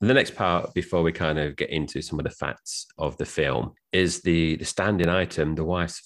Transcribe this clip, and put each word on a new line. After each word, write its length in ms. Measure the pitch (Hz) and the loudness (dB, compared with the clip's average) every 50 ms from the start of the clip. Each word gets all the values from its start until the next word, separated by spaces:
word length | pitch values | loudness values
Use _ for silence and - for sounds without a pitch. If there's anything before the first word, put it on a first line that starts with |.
The 120 | 101 113 131 | 4 6 6
next 220 | 135 - - - | 6 4 2 -2
part, 360 | - 104 90 87 87 - - - | -2 0 2 2 2 0 -2 -4
before 260 | 90 87 - - 87 | -4 -4 0 0 2
we 100 | 82 82 | 2 2
kind 280 | 82 - 85 78 78 76 | 0 0 -2 0 0 0
of 160 | 76 73 71 | -2 -2 -2
get 160 | - - - | -4 -6 -4
into 280 | 78 78 73 - - 67 | -2 -4 -4 -4 -6 -8
some 180 | - - 78 76 | -8 -6 -6 -4
of 60 | 69 | -4
the 60 | 73 | -4
facts 540 | - - 71 69 - - - - - - - _ - - | -6 -6 -8 -8 -8 -10 -12 -12 -10 -10 -12 _ -8 -6
of 180 | 78 71 - | -4 -4 -4
the 80 | - 71 | -6 -8
film, 480 | - - - 76 67 65 57 58 64 - _ _ - | -6 -2 -2 0 0 0 -2 -4 -6 -10 _ _ -2
is 300 | - 92 92 85 85 - | 0 2 2 2 0 0
the, 340 | - 90 85 82 82 80 80 | 0 2 4 4 4 2 0
the 100 | - 80 | -2 -4
standing 440 | - - - 95 104 104 90 87 85 | -6 -4 -2 0 0 2 2 2 2
item, 440 | 87 95 90 - - 82 76 78 78 | 4 2 2 0 0 -2 0 0 0
the 120 | 80 80 | -2 0
wife's 360 | 80 90 90 85 82 - - - | 0 0 0 -2 -2 -6 -10 -4